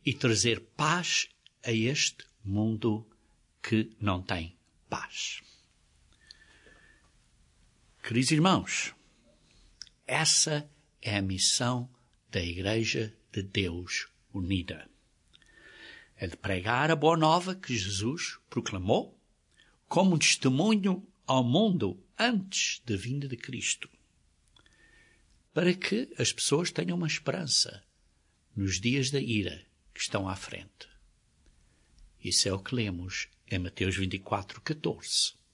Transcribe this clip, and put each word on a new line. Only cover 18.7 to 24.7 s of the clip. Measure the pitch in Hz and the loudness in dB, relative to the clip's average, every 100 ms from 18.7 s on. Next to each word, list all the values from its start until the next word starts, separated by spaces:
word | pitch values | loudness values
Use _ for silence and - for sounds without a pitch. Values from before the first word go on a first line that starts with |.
| 95 90 147 214 _ _ _ _ _ _ _ _ | -4 2 2 0 _ _ _ _ _ _ _ _
como | - 190 165 | 4 6 6
um | |
testemunho | - - 131 131 202 220 196 185 - _ - | 4 4 2 2 4 4 2 0 -4 _ 0
ao | 131 | 2
mundo | 120 143 220 175 101 - - - | 4 4 4 2 0 -4 -14 0
antes | 233 226 190 - - - - | 2 2 -2 -2 -2 -4 -4
da | 101 | -4
vinda | 98 139 139 | -2 -6 -6
de | 123 | -8
Cristo, | - 123 - - - _ _ _ _ _ _ _ _ | -8 -6 -4 -4 -8 _ _ _ _ _ _ _ _